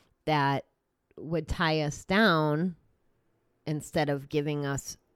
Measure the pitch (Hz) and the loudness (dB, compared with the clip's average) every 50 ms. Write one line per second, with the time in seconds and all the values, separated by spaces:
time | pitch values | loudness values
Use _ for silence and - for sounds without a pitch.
0 | _ _ _ _ - - 156 151 139 139 139 135 - _ _ _ _ _ _ _ | _ _ _ _ -4 0 0 2 2 2 0 0 -4 _ _ _ _ _ _ _
1 | _ _ _ - - 147 165 165 156 - - - 180 160 156 156 151 147 147 - | _ _ _ -14 -8 -4 -4 -4 -2 -2 -2 0 0 2 2 2 0 -2 -4 -6
2 | - - 185 202 226 208 170 160 156 151 147 151 170 185 175 - _ _ _ _ | -4 0 2 4 4 6 4 4 4 2 2 2 0 -2 -4 -6 _ _ _ _
3 | _ _ _ _ _ _ _ _ _ _ _ _ _ - 156 151 - - - 175 | _ _ _ _ _ _ _ _ _ _ _ _ _ -8 -8 -6 -6 -4 -2 -2
4 | 151 143 143 139 139 139 - 151 143 156 147 147 143 139 139 135 - - - - | 0 0 -2 -4 -4 -4 -2 -2 0 0 -2 -2 -2 -4 -4 -4 -6 -10 -14 -18
5 | _ _ _ | _ _ _